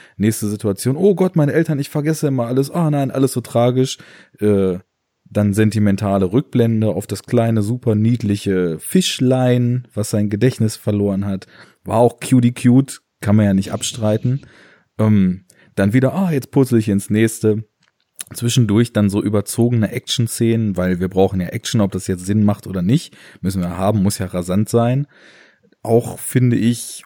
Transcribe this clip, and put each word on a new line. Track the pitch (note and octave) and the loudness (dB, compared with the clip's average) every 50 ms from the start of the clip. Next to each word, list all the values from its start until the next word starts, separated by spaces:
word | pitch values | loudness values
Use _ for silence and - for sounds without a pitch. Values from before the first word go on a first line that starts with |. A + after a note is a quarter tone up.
| - - _ | -20 -14 _
Nächste | - G2 A2 A2 - G#2+ G#2 | -2 0 0 0 0 -4 -4
Situation. | G#2 G#2+ - G#2+ G2 - - - C3+ | -4 -4 -2 -4 -4 -2 -2 -4 -2
„Oh | D3+ F#3 G#3 F#3+ | 2 2 2 4
Gott, | E3+ F#3 F#3 - | 4 0 0 2
meine | E3 D3 C#3+ - | 2 2 2 2
Eltern, | D#3 D#3+ - D#3 C3+ | 0 0 0 -2 -4
ich | C#3 - | -4 -4
vergesse | - D#3 C#3+ D#3 D#3 - - C#3+ | -4 -4 -2 -2 -2 -2 -2 -2
immer | C3+ B2+ A#2 | -2 -2 -2
alles. | A#2 B2+ C3+ C#3 C#3 | -2 0 -2 -2 -2
Ah | - F3 E3+ D3+ | -2 -2 -2 0
nein, | D3 C#3+ C#3 C3 | 0 0 -2 -2
alles | - C3+ C#3 C3 - | -2 0 0 0 0
so | B2+ | -2
tragisch.“ | A#2+ - - A#2 A#2+ B2 B2 B2+ B2+ C3 - - - - - - - _ _ - | -8 -4 0 0 2 2 2 2 0 0 -2 -8 -16 -20 -20 -20 -20 _ _ -2
Äh, | G#2 G#2 G#2 G2 F#2+ F#2+ F2+ F#2 - _ _ _ _ _ _ _ _ | 0 0 2 2 2 0 -2 -4 -8 _ _ _ _ _ _ _ _
dann | - - G#2 G#2 G#2 G2 | -8 -2 0 0 2 2
sentimentale | G#2+ A2 G#2+ G2+ A2 G#2 G2+ G2 F#2+ G#2 G2 G2 G2 F#2+ F2 G2 | 2 2 2 2 2 2 2 0 0 0 0 0 0 0 0 0
Rückblende | C3+ D#3 _ - B2+ A#2 A2+ A2+ A2 A2 G#2+ | 0 -2 _ 0 0 0 2 0 0 0 -2
auf | D#2+ F2+ - | -2 -4 -4
das | - - - - | -6 -8 -10 -6
kleine, | - - A#2 A2+ A#2 A2+ A2 G2+ | -2 0 0 2 2 0 0 0
super | G2+ B2 B2 - A#2+ G#2+ | -2 -4 -4 -2 0 0
niedliche | G#2+ G#2+ A2+ B2 A#2+ - G2+ G2+ G2+ - G2+ F#2+ F#2 F2+ E2+ D#2+ D#2 | 2 2 2 0 0 0 -2 -2 -2 -2 -2 0 0 0 0 -2 -6
Fischlein, | - - - F#3 F#3 - - - C3 B2 B2+ B2+ B2+ B2+ B2 B2 B2 A#2+ B2 B2+ B2 _ - | -6 0 0 0 0 0 -2 -2 0 2 2 2 2 2 2 2 2 0 -2 -4 -6 _ -8
was | - G2+ - | -6 -6 -2
sein | - G#2+ G#2 G#2 | -2 -2 -2 -2
Gedächtnis | G#2 G2+ A#2+ B2+ - - A2+ G#2+ - | -2 0 0 0 2 2 -2 -2 -2
verloren | - - A2 G#2 G2+ G2+ G2+ G2 F#2+ G2+ | -4 -4 -2 -2 0 0 0 -2 -2 -4
hat. | G2+ F#2+ F#2+ - - - - - - _ _ - | -4 -6 -6 -8 -12 -20 -20 -20 -20 _ _ -8
War | - G2+ | -2 0
auch | A2+ B2 A#2 - - | 2 2 2 2 -2
cutie | - - C3 B2+ A#2+ A#2+ B2 | -4 2 2 4 4 4 2
cute, | - - B2 A#2+ C3 C3+ - - - _ _ _ - | 2 2 4 6 4 4 2 -2 -18 _ _ _ -8
kann | - G2+ G2+ | -2 2 2
man | G#2+ G#2+ | 4 4
ja | G2+ F#2+ | 4 2
nicht | G2 G2 - - | 2 0 -2 -6
abstreiten. | - - - - A#2 G#2+ G#2+ G#2+ A2 - B2 B2+ C#3 - - - - - - _ _ _ _ _ - | -8 -8 -8 -8 -4 -2 0 0 0 0 -2 -4 -4 -6 -12 -20 -20 -20 -20 _ _ _ _ _ -2
Ähm, | A2 G#2+ G#2+ G2+ F#2+ F#2 F2+ F#2 - _ _ _ _ _ _ | 2 2 4 4 2 2 0 -4 -10 _ _ _ _ _ _
dann | - G2 G2+ G#2 | -2 0 2 2
wieder, | B2+ B2 C3 - | 2 2 2 0
„Ah, | F3+ G3 F3 | 0 -2 0
jetzt | D#3+ C3+ - - - | 0 -2 -4 -2 2
purzel | C#3 C3+ B2+ A#2+ A2+ | 2 2 4 4 2
ich | G#2+ G#2 | 2 2
ins | G2+ G2 - - | 0 -2 -2 0
nächste.“ | G#2 G#2+ A2+ A2 - - - G#2+ G#2+ G#2+ A2 _ _ _ _ _ _ _ _ _ _ - - - - | 0 2 2 2 0 0 0 0 0 0 -4 _ _ _ _ _ _ _ _ _ _ -18 -18 -16 -10
Zwischendurch | - A#2 A#2+ A#2 C3 A#2+ G#2 G2+ A2 A#2+ A#2 - | -6 -4 0 2 2 2 4 4 2 2 2 2
dann | G#2+ G#2 G2+ | 0 0 2
so | F#2+ G2+ - | 0 0 -2
überzogene | G#2 G#2 G#2 G2 - - - A#2 B2 B2 A#2 G#2+ - | 0 0 -2 -2 -2 -2 0 0 2 2 0 -2 -2
Action-Szenen, | - B2 - - - - A#2 A2+ - - A#2+ A2+ A2+ A2+ A2+ G#2 F#2+ | -4 -6 -8 -6 -4 -2 -2 -2 -2 -2 0 0 0 0 0 -2 -2
weil | F2+ F2+ F#2 F#2 E2+ | -2 -2 -2 -2 -2
wir | F#2 F2+ | -2 -2
brauchen | F#2+ F#2+ G2 F#2 G2+ F#2+ | 2 2 2 2 2 -2
ja | F2 E2+ | -4 -4
Action, | - A#2 - - - A2+ G2+ | -6 -10 -8 -4 0 0 0
ob | F#2+ - | 0 -2
das | F#2 - | -4 -6
jetzt | - F#2+ F2 F2+ | -6 -6 -6 -4
Sinn | F#2+ G#2 A2 G#2 | -2 0 2 2
macht | G#2 G2+ - - | 2 0 -2 -6
oder | - F#2+ F#2+ | -10 -6 -4
nicht. | F2 F#2+ B2+ E3 - - _ - - - - - - | 0 2 0 0 0 -4 _ -20 -20 -20 -16 -10 -6
Müssen | F2+ F2+ F#2+ | -6 -4 -4
wir | F2 F2 F2 | -4 -4 -4
haben, | F2 F#2+ G2+ G#2+ G#2+ F#2 | -2 -2 0 0 2 0
muss | G2+ - - | 0 -2 -4
ja | F#2+ | -6
rasant | F2+ - F2+ F2 F2+ F2+ G2+ A2 - | -6 -6 -6 -6 -2 -2 -2 -2 0
sein. | - A#2 A#2 A#2+ B2+ C#3 C#3+ - _ _ - - - - - _ _ _ _ _ _ _ - | 0 0 0 0 0 -2 -4 -6 _ _ -20 -20 -20 -20 -20 _ _ _ _ _ _ _ -4
Auch, | A2 A#2 A#2+ - - - - | 0 2 2 2 0 -8 -12
finde | - - - B2+ B2 B2 A#2 | -8 -2 0 2 2 2 2
ich, | A2 - A#2 A#2+ A#2+ - - - - - | 2 2 0 0 -2 -6 -14 -16 -16 -8